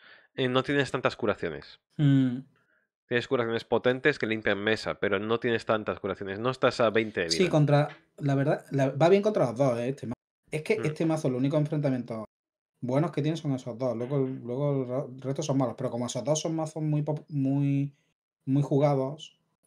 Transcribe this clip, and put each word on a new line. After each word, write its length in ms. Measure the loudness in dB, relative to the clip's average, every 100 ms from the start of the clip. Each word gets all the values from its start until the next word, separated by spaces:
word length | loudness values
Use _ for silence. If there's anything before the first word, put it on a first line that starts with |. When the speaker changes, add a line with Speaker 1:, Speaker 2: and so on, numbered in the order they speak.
| -20 -20 _
Speaker 1:
eh, 140 | -4 0
no 140 | 2
tienes 280 | 2 0 0
tantas 260 | -2 -2 0
curaciones. 640 | -2 -2 -4 -6 -12 -20 _ 0
Speaker 2:
Mm. 420 | 4 4 4 -2 -10 _ _ _ _ _ _
Speaker 1:
Tienes 200 | -4 0
curaciones 360 | -2 0 -2
potentes 540 | 0 2 2 2 0 0
que 80 | -2
limpian 320 | -2 -2 0
mesa, 400 | 0 0 -2 -2
pero 200 | 0 0
no 200 | 0 0
tienes 260 | 0 -2
tantas 360 | 0 -2 -2 -6
curaciones. 380 | -6 -6 -6 -4
No 120 | -4
estás 300 | 0 0 2
a 100 | 2
veinte 300 | 2 0 -2
de 80 | -2
Speaker 2:
Sí, 80 | 0
Speaker 1:
vida. 100 | 2
Speaker 2:
contra, 380 | 4 4 4 2 -4 _ -6
la 160 | -2
verdad, 300 | 0 0 -2 -2
la, 200 | -2 0
va 180 | 2 4
bien 140 | 6
contra 240 | 4 2 0
los 100 | 2
dos, 220 | 2 2
¿eh? 120 | -2
Este 160 | -4 -8
ma-, 80 | -10 _ _ _
es 120 | -6
que 160 | -2 0
Speaker 1:
Mm. 80 | 0
Speaker 2:
este 180 | 0
mazo, 240 | 0 0 0
los 80 | 0
únicos 200 | 0 2
enfrentamientos 640 | 0 0 0 -2 -4 -8 -10 _ _ _ _ _
buenos 300 | -2 0 0
que 120 | 0
tiene 140 | -2 -2
son 160 | -2
esos 220 | -4 -6 -4
dos. 200 | -4 -2
Luego, 220 | -2 -2
luego 640 | -2 -4 -6 -2 0 0
el 60 | -2
re-, 260 | -4 -6 -8
el 40 |
resto 220 | -6 -4
son 160 | 0 0
malos. 160 | 0 -2
Pero 140 | -4
como 160 | -4 -4
esos 160 | -4
dos 160 | -2 0
son 140 | 0
mazos 280 | -2 -4 -4
muy 200 | -2 0
pop-, 220 | -2 -4 -6
muy, 680 | -2 0 2 2 0 -2 -6 _ _ _ _
muy 180 | 0 0
jugados 760 | 2 2 4 2 -2 -6 -16 _ _ _